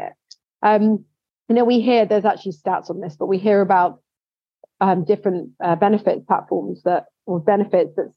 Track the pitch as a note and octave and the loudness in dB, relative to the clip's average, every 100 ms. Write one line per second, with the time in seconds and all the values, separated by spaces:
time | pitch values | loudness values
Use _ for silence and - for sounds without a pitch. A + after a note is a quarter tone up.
0 | G1+ - _ _ _ _ G#3 G#3+ G#3+ G#3+ | -12 -16 _ _ _ _ 2 4 2 0
1 | - _ _ _ _ A3+ A#3+ B3 A3 A#3+ | -4 _ _ _ _ 0 2 2 2 2
2 | G3+ G#3 G3+ - G3 E3 - F#3 - F3+ | 2 2 0 -2 -8 -8 -6 -6 -6 -10
3 | F3+ - F#3 F#3+ G#3 G3+ F#3+ F#3 F3 - | -10 -8 -4 -2 2 2 4 2 2 -2
4 | _ _ _ _ _ _ - _ G3 F#3 | _ _ _ _ _ _ -20 _ 0 0
5 | D#3+ G3+ G3+ F3+ C3 _ F3+ E3 G3+ G#3 | 0 -2 0 -4 -8 _ -4 0 2 2
6 | G3 - - - - F#3 G3 F3+ - F3 | 0 -4 -2 -4 -2 -6 -6 -6 -2 -2
7 | - _ - F3+ D#3+ G3+ G#3 F#3 D3+ - | -4 _ -8 -4 0 0 0 0 -2 -4
8 | - | -8